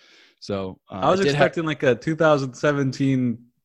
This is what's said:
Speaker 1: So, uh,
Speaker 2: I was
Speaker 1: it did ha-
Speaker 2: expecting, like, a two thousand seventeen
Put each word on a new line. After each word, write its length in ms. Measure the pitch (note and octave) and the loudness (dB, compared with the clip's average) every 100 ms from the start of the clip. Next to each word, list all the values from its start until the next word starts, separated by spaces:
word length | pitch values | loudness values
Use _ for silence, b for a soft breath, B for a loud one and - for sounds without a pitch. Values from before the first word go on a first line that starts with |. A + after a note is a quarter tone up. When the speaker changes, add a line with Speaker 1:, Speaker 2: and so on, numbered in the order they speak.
| b b b b | b b b b
Speaker 1:
So, 380 | - G2 F#2+ - - | -8 -6 -6 -12 -14
uh, 60 | G2 | -4
Speaker 2:
I 140 | C#3 | 0
was 100 | F#3 | 2
Speaker 1:
it 40 | |
did 120 | E3 C#3+ | 2 2
ha- 80 | |
Speaker 2:
expecting, 200 | C3+ E3+ | 0 0
like, 180 | D#3 D3 | -6 0
a 120 | C#3 | 0
two 200 | A#2+ D#3+ | 0 -2
thousand 380 | D#3+ D#3+ C#3+ C3+ | 2 4 4 0
seventeen 920 | - D3+ C#3+ C3+ - C3+ C3 B2 A2 - _ | -2 -2 0 -2 0 0 2 0 -4 -12 _